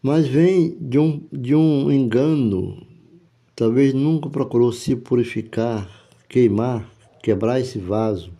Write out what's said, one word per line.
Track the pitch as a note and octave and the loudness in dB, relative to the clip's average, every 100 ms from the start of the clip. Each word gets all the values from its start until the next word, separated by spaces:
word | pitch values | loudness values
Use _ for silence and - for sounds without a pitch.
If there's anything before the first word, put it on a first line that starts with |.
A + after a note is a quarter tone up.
mas | C3 D#3 D3 | 0 0 2
vêm | C3+ F3 F#3+ E3 - | 4 4 4 0 -2
de | C3+ C3 | -2 0
um, | D#3 D3 - | 0 -2 -8
de | C#3 B2 D3 | -10 0 2
um | D#3+ C#3+ C#3+ | 4 2 2
engano, | C#3 B2+ A2+ C#3+ D#3 A#2 F#2+ F#2+ G2 - - _ - _ _ _ - | 2 2 2 2 2 0 0 -4 -10 -20 -20 _ -20 _ _ _ -2
talvez | A2+ A#2+ C#3 | 0 4 2
nunca | C3 D3 D#3+ E3+ | 2 0 0 -2
procurou | D3 C3 A#2+ A#2+ | -6 -2 2 2
se | A#2 - | 0 -4
purificar, | B2+ - B2 A#2 A2 A2 - A#2 A2+ F#2 - _ _ _ | -4 0 -2 0 -4 -8 -4 -2 -4 -8 -16 _ _ _
queimar, | B2+ A#2+ G2+ A#2+ A#2+ G2+ _ _ _ | 2 2 2 -2 -4 -8 _ _ _
quebrar | - G2 A2 C3 | -2 0 0 -2
esse | B2+ A2+ | -4 -8
vaso | F2+ G#2+ A2 G2 E2 - | -4 -2 -2 -4 -8 -20